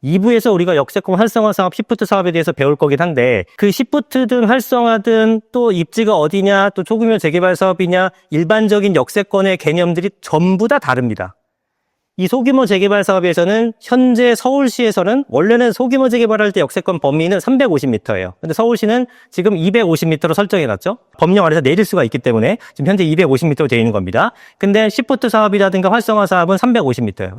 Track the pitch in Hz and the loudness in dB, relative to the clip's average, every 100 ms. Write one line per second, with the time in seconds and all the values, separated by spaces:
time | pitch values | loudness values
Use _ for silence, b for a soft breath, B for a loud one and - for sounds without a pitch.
0 | 131 185 214 233 226 185 175 156 135 196 | -2 0 2 2 2 0 2 0 0 -4
1 | - 185 226 233 214 196 185 - 214 226 | -2 0 0 2 0 0 -2 -4 -6 -4
2 | 202 196 180 165 165 147 139 147 151 139 | 0 0 2 0 -2 0 0 2 0 0
3 | 175 139 123 110 - b 202 - 254 294 | 0 0 0 0 -4 b -2 -2 -2 -2
4 | - 262 240 247 214 254 - 247 233 226 | -2 -4 -2 0 2 0 0 0 0 0
5 | 214 226 220 220 - 247 233 180 165 - | 0 2 2 0 -2 -2 0 0 -2 -2
6 | 220 185 151 196 196 196 196 196 175 220 | 0 2 0 0 2 2 0 -2 -4 -2
7 | 226 220 160 170 185 175 190 180 175 185 | 0 0 0 0 0 0 0 0 0 0
8 | 185 b b 151 165 214 214 208 202 160 | -2 b b -4 0 0 2 2 2 0
9 | 127 208 196 196 190 185 156 170 175 170 | 0 -4 -2 0 0 0 0 0 0 0
10 | 196 - - 160 180 185 226 285 - 127 | -4 -8 -4 0 2 2 0 0 0 -2
11 | 123 107 92 - _ _ _ _ _ _ | -2 -4 -10 -14 _ _ _ _ _ _
12 | _ - 185 254 247 269 233 196 196 202 | _ -6 -2 0 2 2 2 0 2 0
13 | 190 190 175 165 175 220 233 - - 247 | 0 0 0 0 0 0 -2 -4 -2 2
14 | 254 233 247 226 254 277 262 - 233 196 | 2 2 2 0 0 0 0 0 0 0
15 | 180 262 277 127 190 233 240 - 254 269 | 0 -2 -2 0 2 2 2 0 -2 0
16 | 262 240 226 214 208 190 143 190 160 139 | 0 2 2 2 0 0 -2 -2 -4 -2
17 | 143 151 165 196 - 262 262 147 139 110 | 0 0 0 0 0 0 2 0 0 -2
18 | - 98 92 - 160 156 233 240 208 240 | -4 -4 -6 -10 -6 -2 0 0 0 -2
19 | 240 b b - 190 185 170 233 190 160 | -4 b b -4 -2 0 0 0 0 0
20 | 165 156 165 160 202 196 135 101 180 - | 0 -2 -2 -2 0 -2 -2 -4 -6 -8
21 | _ - 165 202 170 160 131 175 202 185 | _ -2 2 2 2 0 0 0 0 0
22 | 117 131 127 113 123 208 B - 147 196 | -2 -2 -2 0 0 -2 B -6 -2 0
23 | 165 156 160 131 160 139 143 120 113 104 | 0 2 2 2 0 -2 0 0 0 -2
24 | 92 110 214 B B B 202 202 214 233 | -2 -2 -2 B B B 0 2 0 -2
25 | 247 254 240 220 214 202 196 185 185 226 | -4 -2 0 0 2 2 0 0 0 0
26 | 220 214 196 185 170 190 247 233 143 123 | 0 0 2 0 0 0 0 0 0 -2
27 | 110 - 92 | -4 -6 -10